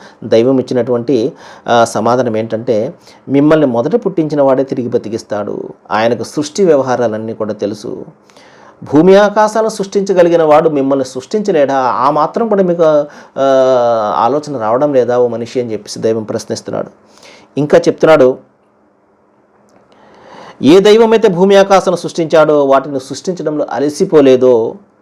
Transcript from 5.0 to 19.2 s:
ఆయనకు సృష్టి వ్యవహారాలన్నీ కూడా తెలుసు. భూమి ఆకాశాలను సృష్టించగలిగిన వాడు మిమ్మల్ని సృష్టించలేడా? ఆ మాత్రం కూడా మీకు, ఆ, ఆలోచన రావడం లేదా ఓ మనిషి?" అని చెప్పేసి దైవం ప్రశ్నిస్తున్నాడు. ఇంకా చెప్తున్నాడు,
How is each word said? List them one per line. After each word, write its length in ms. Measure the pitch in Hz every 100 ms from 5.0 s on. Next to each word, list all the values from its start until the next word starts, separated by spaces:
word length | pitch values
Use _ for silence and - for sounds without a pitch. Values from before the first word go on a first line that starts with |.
| 104 110 - 104 104 - - - -
ఆయనకు 320 | 104 117 113
సృష్టి 420 | 113 156 147 -
వ్యవహారాలన్నీ 680 | 185 143 127 123 117 107 113
కూడా 180 | 110 107
తెలుసు. 520 | 104 101 107 113 - - - _ _ - - - _ -
భూమి 240 | 143 180 190
ఆకాశాలను 520 | 208 208 214 220 220
సృష్టించగలిగిన 720 | 214 196 202 196 180 170 170
వాడు 260 | 156 151 160
మిమ్మల్ని 360 | 147 135 139
సృష్టించలేడా? 720 | 127 131 - 214 202 160 139 135
ఆ 320 | 127 104 131
మాత్రం 380 | 151 160 220 226
కూడా 140 | 202
మీకు, 200 | 185 170
ఆ, 640 | 156 151 147 - - - 135 135 131 127 120 113 104 78
ఆలోచన 400 | 117 147 147 135
రావడం 360 | 107 123 147
లేదా 260 | 135 117 123
ఓ 100 | 120
మనిషి?" 320 | 113 117 131
అని 120 | 120
చెప్పేసి 280 | 107 - -
దైవం 220 | 113 113
ప్రశ్నిస్తున్నాడు. 680 | 110 113 - 107 - 101 - - _ _ - - _ -
ఇంకా 200 | 147 175
చెప్తున్నాడు, 600 | 165 151 160 151 127 127 _ _ _ _ _ _ _ _